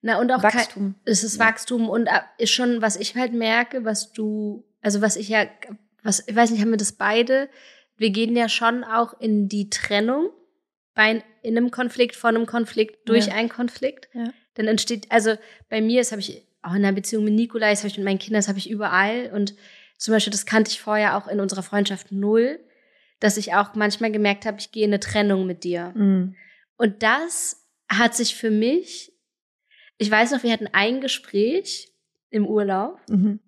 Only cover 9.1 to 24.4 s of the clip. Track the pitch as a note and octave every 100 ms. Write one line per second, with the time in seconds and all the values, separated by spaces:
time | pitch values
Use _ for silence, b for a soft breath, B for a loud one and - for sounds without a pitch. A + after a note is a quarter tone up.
9.1 | - A3+ G#3 G3+ G#3 G3+ - - G3+ A3
10.1 | C4+ F4+ - _ _ _ _ _ - G#3+
11.1 | A3+ - _ A#3 A3+ A#3+ A#3+ B3 - A#3+
12.1 | - A#3 A3+ A3+ A#3 A3+ - A3 - -
13.1 | A3+ G#3 G3 A#3 - B3 - C4 - -
14.1 | B3 A#3 b b - G#3+ A3+ - A#3 -
15.1 | A#3 A3 G#3+ B B _ A3 A3 A#3+ A#3+
16.1 | G#3+ G3+ - _ _ - F#3 G3 G3 G3
17.1 | A3+ G#3+ G#3+ A#3 A3+ G#3+ G3+ G#3 G3+ G3
18.1 | F#3+ - G#3+ G3 G3 - G#3+ G#3 F3+ G3+
19.1 | A#3 B3 G#3 G3+ - B B B B -
20.1 | A3 G#3 G3 - A3 G#3+ - - G#3+ G#3
21.1 | G3+ G3+ G3+ G3 G3 F3+ G3+ G3+ F#3+ -
22.1 | G3 G3+ A3 B3 D#4+ b b b b b
23.1 | b G#3+ G#3 G3+ F3+ G3+ G#3+ G#3 G#3 A3+
24.1 | G#3+ G#3 G3+